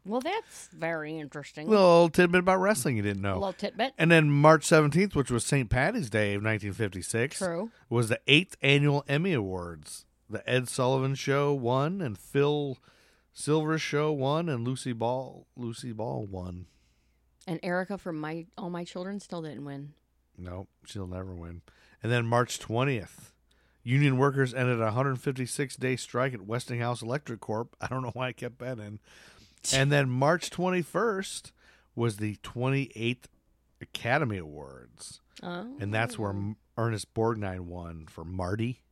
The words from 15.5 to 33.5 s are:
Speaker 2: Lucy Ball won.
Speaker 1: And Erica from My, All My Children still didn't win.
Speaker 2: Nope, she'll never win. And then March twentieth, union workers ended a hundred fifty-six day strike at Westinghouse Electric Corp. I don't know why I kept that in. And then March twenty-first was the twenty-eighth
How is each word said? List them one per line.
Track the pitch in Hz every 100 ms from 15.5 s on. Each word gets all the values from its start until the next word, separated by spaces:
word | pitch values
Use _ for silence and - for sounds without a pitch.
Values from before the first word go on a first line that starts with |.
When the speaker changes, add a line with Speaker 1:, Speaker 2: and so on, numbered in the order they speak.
| -
Speaker 2:
Lucy | 117 113 127
Ball | 107 117 135 104
won. | 95 90 90 92 _ _ _ _ _ _ _ -
Speaker 1:
And | 160
Erica | 180 180 185 196
from | 185 156
My, | 151 165 165 -
All | 185
My | 175 175
Children | 180 185 202
still | - 175
didn't | 160 123 143
win. | 139 147 - _ _ _ -
Speaker 2:
Nope, | 90 90 95 _ -
she'll | 104 92
never | 90 95 87
win. | 85 87 - _ _ _
And | 113
then | 120 117
March | 120 120 -
twentieth, | - 110 139 123 - - - _ _ _ _ _
union | 117 135 143 127
workers | 139 135 131
ended | 120 123 117
a | 110
hundred | 110 139 127
fifty-six | 147 131 123 - 135 -
day | 127 123
strike | - 120 131
at | 123
Westinghouse | 95 120 - 120 120 120
Electric | 113 139 - 113
Corp. | - 107 120 _
I | -
don't | 127
know | 127
why | 120 127
I |
kept | 117 123 123
that | 123 123
in. | 104 107 _ - - - - _ - 135
And | 139
then | 143 135
March | 127 143 170 -
twenty-first | - 180 180 175 170 226 190 190 - - _ _ _ _
was | - 117 104
the | 107 101
twenty-eighth | - 120 127 139 135 107 117 123 - _ _